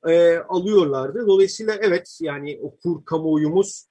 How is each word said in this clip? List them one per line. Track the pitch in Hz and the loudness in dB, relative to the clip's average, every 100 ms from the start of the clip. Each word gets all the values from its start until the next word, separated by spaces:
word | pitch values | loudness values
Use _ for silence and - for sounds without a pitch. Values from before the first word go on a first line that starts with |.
| 165 | 2
e, | 170 170 170 | 4 4 2
alıyorlardı. | - 180 185 208 160 135 131 202 220 | -2 -4 2 2 2 -2 -4 -4 2
Dolayısıyla | 190 196 - 220 208 | 4 4 0 -6 -2
evet, | 208 175 175 - | 0 0 -4 -10
yani | 160 143 143 147 | -8 -8 -10 -10
okur | 139 _ 170 160 | -12 _ -6 -6
kamuoyumuz | - 165 160 156 151 170 196 - _ | -6 -4 -2 0 0 0 -2 -6 _